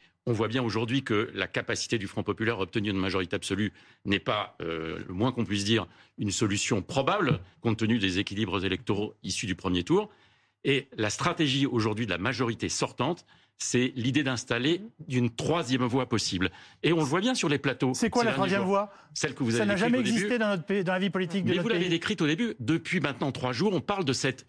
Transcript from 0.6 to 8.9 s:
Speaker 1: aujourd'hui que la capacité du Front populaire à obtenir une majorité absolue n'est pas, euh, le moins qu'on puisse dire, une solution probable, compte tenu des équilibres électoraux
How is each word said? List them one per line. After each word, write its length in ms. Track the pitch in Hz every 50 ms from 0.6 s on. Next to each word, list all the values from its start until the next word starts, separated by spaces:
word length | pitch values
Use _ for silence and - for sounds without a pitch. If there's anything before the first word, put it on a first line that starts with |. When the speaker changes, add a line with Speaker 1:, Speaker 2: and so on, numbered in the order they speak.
| 123
Speaker 1:
aujourd'hui 400 | 113 101 113 120 110 127 139 135
que 260 | - 113 104 113 127 -
la 140 | 98 95 -
capacité 500 | - 127 - - 110 - - - 127 117
du 100 | 98 98
Front 160 | - 110 95
populaire 320 | - 101 - 113 107 117
à 60 | 95
obtenir 320 | 95 92 - 117 101 107 98
une 60 | 95
majorité 360 | 92 95 90 95 92 85 -
absolue 380 | 95 - - 98 95 107 98 - - - - - _ -
n'est 140 | 98 101 95
pas, 360 | - - 113 104 98 - - -
euh, 380 | 85 82 82 80 80 80 82 82 -
le 80 | - 92
moins 200 | 90 113 131 127
qu'on 100 | - 113
puisse 200 | 87 104 101 98
dire, 200 | 104 113 107 92 - - - - _ _ -
une 140 | 107 101
solution 500 | 90 - 123 101 98 110 - - 120 98
probable, 600 | 87 - - 135 135 147 190 214 233 247 - 95 - - - _
compte 160 | - 117 107 110
tenu 220 | 113 104 120 117
des 200 | 98 95 87 95
équilibres 440 | 104 - 98 101 110 90 87 98 92
électoraux 500 | 95 92 90 - -